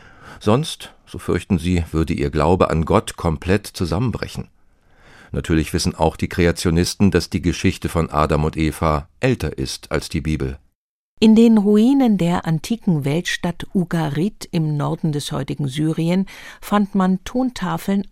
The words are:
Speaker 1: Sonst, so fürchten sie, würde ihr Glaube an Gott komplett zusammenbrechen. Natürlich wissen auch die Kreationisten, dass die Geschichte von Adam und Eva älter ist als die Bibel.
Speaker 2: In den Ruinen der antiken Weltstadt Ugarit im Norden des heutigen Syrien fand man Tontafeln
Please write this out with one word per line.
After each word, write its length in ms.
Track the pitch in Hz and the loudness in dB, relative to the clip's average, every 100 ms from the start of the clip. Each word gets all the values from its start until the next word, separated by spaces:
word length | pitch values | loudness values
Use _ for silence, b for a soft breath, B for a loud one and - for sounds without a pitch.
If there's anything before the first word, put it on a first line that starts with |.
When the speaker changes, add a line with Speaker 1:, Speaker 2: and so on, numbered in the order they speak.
| B B B B | B B B B
Speaker 1:
Sonst, 540 | 104 120 160 - - - | 0 0 0 -10 -16 -20
so 140 | - - | -16 -10
fürchten 400 | - 90 - 90 | -4 -4 0 0
sie, 260 | 87 90 78 | 2 0 0
würde 240 | 78 80 | -2 -2
ihr 160 | - 71 | -2 -2
Glaube 400 | 76 76 92 - | 2 2 4 2
an 160 | 78 80 | 0 2
Gott 320 | 98 - - | 0 0 -4
komplett 480 | 85 76 90 104 - | -2 -2 0 -2 -2
zusammenbrechen. 800 | - 87 85 127 - - - - _ _ b b b b b b | -6 -2 -2 -2 -4 -8 -10 -12 _ _ b b b b b b
Natürlich 400 | 73 71 80 73 | -8 0 0 2
wissen 240 | 85 87 - | -2 -2 0
auch 200 | 80 - | 0 0
die 120 | 85 | -4
Kreationisten, 840 | - 85 - 92 82 87 - 101 | 2 2 2 0 2 0 2 2
dass 180 | 85 - | 4 0
die 140 | 90 | -2
Geschichte 460 | 82 80 98 - - | -2 0 0 -2 -2
von 200 | 85 82 | -2 0
Adam 340 | 73 78 76 | 0 2 2
und 120 | 78 76 | 0 0
Eva 520 | 80 - 82 76 - _ | -2 0 0 0 -4 _
älter 400 | 131 123 95 - | -2 0 -4 -6
ist 320 | 65 - - | -8 -8 -6
als 180 | 76 - | -6 -4
die 120 | 82 | -4
Bibel. 360 | 76 76 67 69 _ _ _ _ _ - | -2 -2 -4 -8 _ _ _ _ _ 2
Speaker 2:
In 160 | 220 | 4
den 240 | 220 233 220 | 6 6 6
Ruinen 580 | 202 208 233 277 247 196 | 4 4 6 4 4 2
der 300 | 170 180 - | 2 0 -2
antiken 580 | 160 - 226 - 156 | -4 -2 -4 0 0
Weltstadt 640 | 139 156 170 - 175 - - | 0 -2 -4 -4 -4 -6 -4
Ugarit 720 | 202 165 165 151 143 202 - - | -2 -2 -2 -2 -2 -4 -4 -6
im 240 | 175 156 147 | -2 -2 -2
Norden 340 | 143 160 160 | -2 -2 -2
des 220 | 147 - | -4 -4
heutigen 340 | 143 139 143 143 | -6 -6 -4 -4
Syrien 600 | 143 156 160 165 185 190 B B B | -2 -2 0 0 0 -2 B B B
fand 340 | - 208 202 | -2 0 0
man 280 | 202 185 185 | 2 2 0
Tontafeln 800 | - 247 262 - 180 165 - 196 - | -2 -4 -4 -4 -4 -4 -2 -2 -2